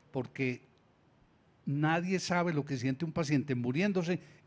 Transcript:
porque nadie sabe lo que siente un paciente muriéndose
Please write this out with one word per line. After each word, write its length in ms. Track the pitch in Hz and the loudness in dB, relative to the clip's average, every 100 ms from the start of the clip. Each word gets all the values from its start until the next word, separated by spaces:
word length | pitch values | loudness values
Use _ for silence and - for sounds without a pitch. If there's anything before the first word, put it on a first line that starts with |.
| _ | _
porque 520 | 135 123 - 131 123 - _ _ _ _ _ _ _ _ _ | -6 -6 -4 -4 -4 -10 _ _ _ _ _ _ _ _ _
nadie 540 | - 143 156 170 180 185 | -4 0 2 2 2 -2
sabe 340 | - 175 175 | 0 2 2
lo 120 | 151 | 0
que 120 | 143 131 | 0 -2
siente 280 | 131 131 | -2 -2
un 80 | 165 | -2
paciente 420 | 170 147 147 143 | -2 2 2 2
muriéndose 680 | 123 120 139 208 185 165 180 - - | 0 0 0 2 2 0 -2 -4 -20